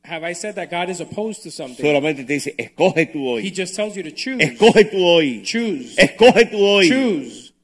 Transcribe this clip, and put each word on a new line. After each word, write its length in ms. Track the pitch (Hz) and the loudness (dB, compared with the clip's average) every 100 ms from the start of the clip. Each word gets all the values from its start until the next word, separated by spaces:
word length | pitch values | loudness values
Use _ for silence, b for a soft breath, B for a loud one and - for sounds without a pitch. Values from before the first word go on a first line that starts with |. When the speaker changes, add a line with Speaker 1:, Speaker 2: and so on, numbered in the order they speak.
Speaker 1:
have 200 | - 165 | -12 -10
I 100 | 165 | -8
said 220 | 175 214 | -8 -10
that 140 | 190 170 | -10 -8
God 200 | 175 180 | -6 -6
is 100 | 175 | -8
opposed 400 | 156 - 220 202 | -10 -8 -8 -10
to 80 | 160 | -14
something? 320 | - 135 123 | -14 -14 -2
Speaker 2:
Solamente 400 | 147 143 151 139 | 0 0 -2 -6
te 80 | 123 | -6
dice, 200 | 143 - - | -6 -6 -10
"Escoge 500 | 113 - 180 156 165 | -14 0 0 2 -2
tú 200 | 151 131 | -4 -6
hoy. 140 | 117 | -4
Speaker 1:
He 80 | 190 | -6
just 240 | 185 180 | -8 -10
tells 200 | - 208 | -8 -8
you 80 | 196 | -8
to 80 | 160 | -12
choose. 320 | - 262 262 | -10 -10 -2
Speaker 2:
Escoge 420 | 220 - 226 226 | -2 4 6 6
tú 120 | 214 190 | 4 2
hoy. 380 | 180 170 147 110 | 4 4 2 -4
Speaker 1:
Choose. 520 | 98 226 226 151 123 - | -6 -4 -4 -6 -6 0
Speaker 2:
Escoge 460 | 196 - 233 226 | 0 6 6 6
tú 120 | 233 208 | 2 2
hoy." 240 | 202 202 175 | 2 4 4
Speaker 1:
Choose. 640 | 262 254 165 123 - - _ | 2 0 -2 -6 -16 -20 _